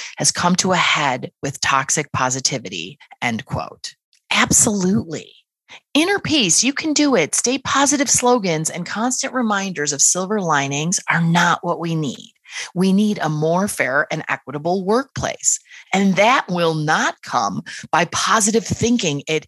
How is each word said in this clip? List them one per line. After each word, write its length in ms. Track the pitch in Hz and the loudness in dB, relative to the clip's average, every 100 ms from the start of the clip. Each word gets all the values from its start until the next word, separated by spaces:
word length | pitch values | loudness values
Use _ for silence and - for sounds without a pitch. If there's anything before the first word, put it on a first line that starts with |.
| - - | -12 -4
has 140 | - | -2
come 240 | - 175 180 | 0 2 2
to 160 | 185 | 2
a 40 | 175 | 2
head 560 | - 156 143 127 - - | 2 0 0 -2 -6 -8
with 180 | 135 - | -10 -4
toxic 500 | - 135 - - 147 | 0 0 0 -2 -2
positivity," 840 | - 127 131 - 135 92 92 87 - - - | -2 -2 0 -2 -4 -6 -10 -12 -16 -20 -8
end 240 | 123 113 - | -4 -4 -6
quote. 480 | - - - - - _ _ - | -8 -8 -12 -18 -18 _ _ -4
Absolutely. 1040 | 208 247 - 240 202 185 220 - 135 - - _ _ _ - _ | 0 2 2 2 2 0 0 -2 -10 -14 -20 _ _ _ -20 _
Inner 240 | 277 349 392 | 0 2 0
peace, 460 | - 302 185 - | 0 2 4 2
you 100 | 240 | 2
can 200 | 277 311 | 0 -2
do 220 | 294 294 214 | 2 4 4
it, 200 | 143 - | 2 0
stay 240 | 240 269 | -2 -2
positive 500 | - 277 277 277 285 | 0 2 2 2 2
slogans, 640 | - 247 247 185 160 160 | 2 4 2 2 -2 -2
and 160 | 160 170 | -6 -8
constant 480 | 202 247 254 269 254 | -4 -2 -2 -4 -2
reminders 580 | 220 196 196 147 147 | 0 0 -2 -4 -4
of 80 | 135 | 0
silver 400 | - 180 185 214 | 0 0 -2 -2
linings 580 | 170 143 139 139 160 - - | 2 0 0 -2 -2 -2 -2
are 100 | 165 | 0
not 420 | 165 170 175 - | 2 4 4 2
what 160 | 175 160 | -2 -4
we 140 | 170 | -2
need. 380 | 165 139 - - _ - - - | -2 -2 -6 -14 _ -16 -14 -8
We 180 | 175 190 | 0 2
need 280 | 196 214 190 | 4 2 0
a 100 | 156 | -2
more 380 | 151 160 175 202 | 0 2 2 0
fair 400 | - 131 139 - | -2 0 0 0
and 140 | 160 - | -4 -6
equitable 560 | - - 147 165 196 | -8 -8 -6 -2 -2
workplace. 760 | 185 233 - - - - - - - - - | 0 0 -2 -6 -6 -2 -2 -2 -6 -20 -4
And 220 | 190 196 190 | 2 2 4
that 320 | 220 269 - | 4 2 0
will 240 | 175 165 | 0 0
not 480 | 160 151 175 294 - | 0 0 2 0 -4
come 420 | - 127 101 92 - - - | -4 -2 -2 -4 -10 -14 -2
by 140 | 160 170 | 0 0
positive 600 | - - 220 214 214 - | 0 2 2 2 0 0
thinking 560 | - 233 240 170 143 - | -2 0 0 0 -4 -4
it 180 | 156 | -4